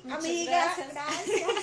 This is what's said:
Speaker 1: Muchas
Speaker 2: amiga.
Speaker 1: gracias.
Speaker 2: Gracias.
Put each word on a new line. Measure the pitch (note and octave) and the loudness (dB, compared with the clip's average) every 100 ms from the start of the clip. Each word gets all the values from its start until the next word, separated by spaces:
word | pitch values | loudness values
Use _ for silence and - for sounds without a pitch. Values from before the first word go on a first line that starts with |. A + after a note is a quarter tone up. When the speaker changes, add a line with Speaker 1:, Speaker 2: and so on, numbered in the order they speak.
| B3+ | -6
Speaker 1:
Muchas | D4 | -4
Speaker 2:
amiga. | E4 E4+ E4+ F4 E4+ F4+ | -2 0 2 4 4 0
Speaker 1:
gracias. | C4+ | -6
Speaker 2:
Gracias. | D4 D4 D#4+ G4+ G4 F4 G#4 | -6 -4 -4 0 0 2 0